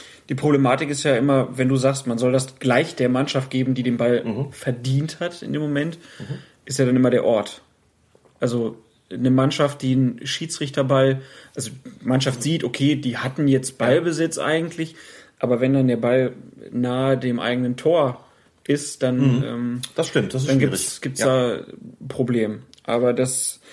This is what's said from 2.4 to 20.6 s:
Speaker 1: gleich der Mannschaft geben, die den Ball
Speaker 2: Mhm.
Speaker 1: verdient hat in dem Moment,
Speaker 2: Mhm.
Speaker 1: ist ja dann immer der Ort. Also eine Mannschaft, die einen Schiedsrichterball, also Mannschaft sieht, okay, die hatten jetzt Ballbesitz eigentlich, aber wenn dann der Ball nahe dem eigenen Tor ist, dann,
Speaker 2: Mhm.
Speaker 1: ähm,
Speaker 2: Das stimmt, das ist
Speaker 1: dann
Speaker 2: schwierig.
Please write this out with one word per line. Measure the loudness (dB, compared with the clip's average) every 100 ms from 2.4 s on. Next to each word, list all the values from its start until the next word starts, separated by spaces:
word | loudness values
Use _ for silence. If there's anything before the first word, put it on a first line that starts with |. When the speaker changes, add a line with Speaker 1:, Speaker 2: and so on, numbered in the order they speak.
| -2 -4
Speaker 1:
gleich | 0 2 0 0
der | 0
Mannschaft | 0 0 -2 -2
geben, | -2 0
die | 0
den | 0 0
Ball | 2 2
Speaker 2:
Mhm. | 0 -4 -6
Speaker 1:
verdient | -6 -6 -4 -2 0 -2 -4
hat | -8 -8
in | -8
dem | -4
Moment, | -2 -2 -4 -8 -16 -14
Speaker 2:
Mhm. | -12 -12 -14 _ -6
Speaker 1:
ist | 0
ja | 4
dann | 4
immer | 4
der | 4 4
Ort. | 2 0 -10 _ _ _ _ _ _ _ _
Also | -2 0 -2 -6 _ _ -14
eine | -2 2
Mannschaft, | 4 2 2 0 0
die | 0
einen | 2 2 -2 -8
Schiedsrichterball, | -8 -8 -6 -4 -2 2 4 4 2 -6 -20 -16 -10
also | -10 -12 -20 -8
Mannschaft | -2 0 0 -2
sieht, | -2 -2
okay, | -4 0 0 0
die | -2 -4
hatten | -6 0 2
jetzt | 2 0 -2
Ballbesitz | 2 2 2 0 -2 -2
eigentlich, | -2 -2 -2 -6 -8 -10 -20 -20 -20 -6
aber | -2 0
wenn | 2
dann | 4 4
der | 2
Ball | 2 2 2 -2 -16 -20 -8
nahe | -4 -2 0 0 0
dem | 0 -2
eigenen | -2 -2 -2 0
Tor | 2 4 2 -2 -12 _ _ _ -2
ist, | -2 -4 -4
dann, | 0 2 4 2
Speaker 2:
Mhm. |
Speaker 1:
ähm, | 0 -4 -6 -6 -6 -4
Speaker 2:
Das | -2
stimmt, | 0 0
das | -2
ist | 2
Speaker 1:
dann |
Speaker 2:
schwierig. | 2